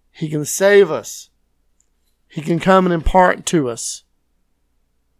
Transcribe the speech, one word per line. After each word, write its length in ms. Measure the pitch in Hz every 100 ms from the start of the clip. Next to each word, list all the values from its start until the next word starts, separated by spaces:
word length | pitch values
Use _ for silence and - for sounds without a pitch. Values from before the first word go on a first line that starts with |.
| _
he 180 | - 160
can 160 | 151
save 460 | 143 - 196 202 180
us. 400 | 135 101 - - _ _ _ _ _ _ _ _ _ _
He 140 | -
can 180 | 151 170
come 240 | 180 190 185
and 60 |
impart 540 | 170 - 190 180 - -
to 220 | 175 127
us. 360 | 117 - - _ _ _ _ _ _ _ _ _ _ _ _